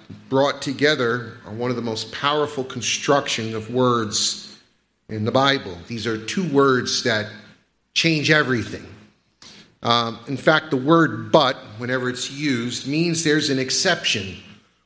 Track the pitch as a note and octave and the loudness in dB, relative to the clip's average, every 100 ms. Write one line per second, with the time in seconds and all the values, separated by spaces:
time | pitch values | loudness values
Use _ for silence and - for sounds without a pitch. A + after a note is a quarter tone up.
0 | - - - C3 C#3 C3+ D3 A#2 C#3+ D3+ | -20 -18 -2 2 2 0 -6 0 2 2
1 | A#2+ A#2+ A2 - - G#2+ B2 A#2 A#2 A2 | 0 -2 -6 -14 -14 -6 -4 -2 -4 -4
2 | - - C#3+ D3+ C#3+ C#3 B2+ B2+ G#2+ - | -8 -2 0 0 -2 -4 -6 -6 -4 -2
3 | - C#3+ C#3 - A2 A2 G#2+ B2 B2+ A#2+ | 2 2 2 -4 -4 -6 -4 2 4 2
4 | G#2 F2 - - - - _ _ _ _ | 0 -2 -2 -4 -12 -20 _ _ _ _
5 | - G#2+ G#2+ B2 C#3 C#3 F#2+ E2+ E2+ A#2 | -10 -4 0 4 4 2 -2 -12 -10 -6
6 | G#2+ A2 A2 - F3 C#3 C#3 B2+ A2 - | -4 -4 -4 -4 0 4 4 4 0 -2
7 | B2+ A2 G#2 - - - _ _ _ - | 0 -2 -4 -12 -20 -20 _ _ _ -2
8 | E3 D#3 C3 D#3 B2+ A#2+ G2 F#2 - - | 0 2 4 4 4 0 -2 -10 -14 -20
9 | - _ _ _ - - - _ A#2+ A#2+ | -20 _ _ _ -20 -20 -20 _ 0 0
10 | A#2 A2 - C3 - D#3 - C3 C3 E3 | 0 -6 -10 -2 2 2 2 -2 4 6
11 | D#3 A2+ A2+ D#3+ C3 - - G#2+ A#2+ C3 | 6 0 4 4 4 0 -8 -10 -4 -4
12 | B2+ B2 - C#3 D3 A#2+ A#2+ A#2 C3 D3 | -4 -4 -8 -4 -2 0 -2 -6 -4 0
13 | E3+ D#3+ D3+ D3+ C#3+ C3+ C3 - F#3+ E3+ | 0 0 2 2 2 -2 -2 0 0 0
14 | - A2 F#2+ F2 - - _ _ | 0 -2 -4 -12 -18 -20 _ _